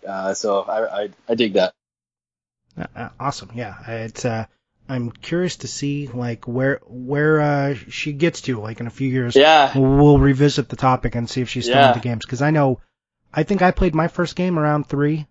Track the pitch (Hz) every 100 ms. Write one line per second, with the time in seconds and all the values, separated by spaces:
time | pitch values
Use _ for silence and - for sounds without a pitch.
0 | 95 95 95 95 110 98 92 107 113 101
1 | 104 - - 117 113 98 - - _ _
2 | _ _ _ _ _ _ _ - - -
3 | 120 - 135 - 95 120 110 90 117 113
4 | 113 - 123 113 110 _ _ _ - 127
5 | 120 - - 170 180 - - - 143 143
6 | 143 120 120 113 - 123 135 139 - 123
7 | 127 143 151 156 147 143 139 143 - -
8 | 151 143 165 - - 117 107 113 117 -
9 | 135 131 120 131 151 156 135 135 131 139
10 | 147 143 139 131 143 143 135 120 131 127
11 | 123 120 117 131 120 127 120 135 135 117
12 | 123 113 - 120 147 156 139 123 - _
13 | _ _ _ - 156 196 180 - 180 156
14 | 170 - 170 - 180 170 151 151 139 143
15 | 147 156 147